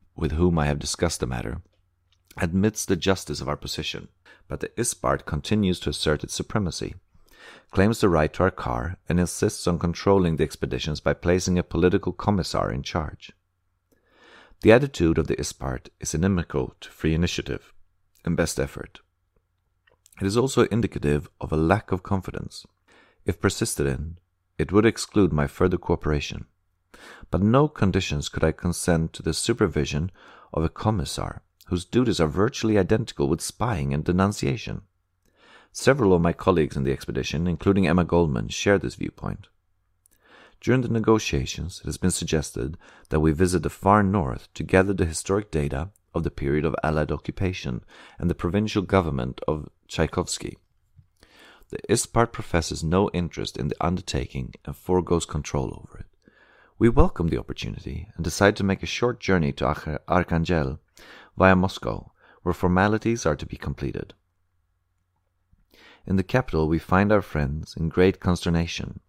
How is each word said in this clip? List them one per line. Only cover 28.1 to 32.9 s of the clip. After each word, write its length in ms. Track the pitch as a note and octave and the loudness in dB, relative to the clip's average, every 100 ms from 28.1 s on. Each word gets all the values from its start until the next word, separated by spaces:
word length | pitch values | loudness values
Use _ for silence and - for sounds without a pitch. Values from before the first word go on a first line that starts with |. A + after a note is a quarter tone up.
| D2 - | -4 -6
could 140 | - | 0
I 80 | D#2+ | 0
consent 600 | - F2 E2 - E2 D#2+ | 0 -4 -2 0 2 0
to 80 | - | -4
the 120 | E2 | -4
supervision 800 | D#2 - - G2 D2 C#2 D2+ F2+ - - - - | -2 0 2 2 0 -2 -2 -6 -8 -20 -20 -8
of 100 | - | -2
a 60 | D#2+ | -2
commissar 720 | - G#2+ G#2 C#2 - G1+ - _ _ - | -2 -2 -2 -4 -6 -8 -10 _ _ -6
whose 180 | F2+ - | -6 0
duties 340 | C3+ B2 F2 | 2 2 2
are 80 | D#2 | 0
virtually 500 | D2+ G#2 - A2 G#2 | 2 -2 0 2 2
identical 500 | F2+ | 4